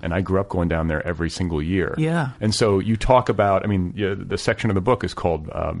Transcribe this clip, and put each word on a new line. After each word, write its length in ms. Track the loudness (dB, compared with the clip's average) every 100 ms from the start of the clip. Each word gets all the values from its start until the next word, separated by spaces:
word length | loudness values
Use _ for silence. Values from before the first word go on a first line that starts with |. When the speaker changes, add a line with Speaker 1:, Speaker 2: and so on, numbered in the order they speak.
Speaker 1:
And 100 | -2
I 80 | -2
grew 180 | 0 0
up 80 | 0
going 180 | 0 0
down 220 | 0 0
there 160 | -2 -2
every 220 | -4 -4
single 320 | -2 -2 -2
year. 320 | 0 0 0 0
Speaker 2:
Yeah. 340 | 0 0 -2 -2
Speaker 1:
And 140 | -2
so 240 | 2 2 2
you 160 | 2 0
talk 300 | 4 4 4
about, 340 | 2 4 2
I 40 | 2
mean, 260 | 0 0 -2
y-, 160 | -2 -2
the 220 | -4 -4
section 320 | -2 0 0
of 60 | 2
the 60 |
book 220 | 2 0
is 100 | -2 -2
called, 340 | -2 -2 -4
uh, 220 | -6 -4 -4